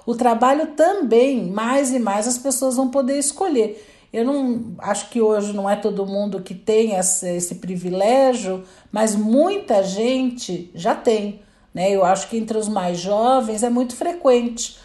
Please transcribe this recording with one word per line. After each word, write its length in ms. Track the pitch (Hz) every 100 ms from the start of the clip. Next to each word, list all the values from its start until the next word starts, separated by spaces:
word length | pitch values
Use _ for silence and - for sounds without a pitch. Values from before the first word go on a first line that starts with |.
| -
o 80 | 226
trabalho 520 | 240 226 247 285 311 302
também, 680 | 330 403 262 226 269 247 180
mais 440 | 202 226 277 262
e 60 | 254
mais 280 | 208 202 226
as 100 | 247
pessoas 380 | 277 262 262 247
vão 140 | 262
poder 280 | 277 254 285
escolher. 680 | 285 - 381 262 208 - - - _
Eu 120 | 220
não, 520 | 240 285 262 226 233 175
acho 300 | 196 202 -
que 120 | 240
hoje 300 | 214 208 208
não 160 | 202 196
é 60 | 202
todo 300 | 214 190 196
mundo 360 | 196 208 190
que 120 | 185 185
tem 400 | - 220 226 190
essa, 340 | 185 - 180
esse 260 | 175 175 175
privilégio, 1080 | 180 180 180 180 202 262 262 240 190 185 185 - _
mas 220 | 202 220 208
muita 680 | 214 254 349 403 - 208
gente 880 | 185 190 233 262 254 - - 170 -
já 220 | 175 190 294
tem, 460 | - 214 202 202 _ _ _
né? 180 | 170 190
Eu 140 | 196 180
acho 240 | 190 -
que 80 | 226
entre 200 | 220 220
os 120 | 214
mais 280 | 214 180 175
jovens 640 | 180 208 240 262 220 214
é 80 | 240
muito 240 | 240 254
frequente. 840 | - 339 349 277 247 233 233 - -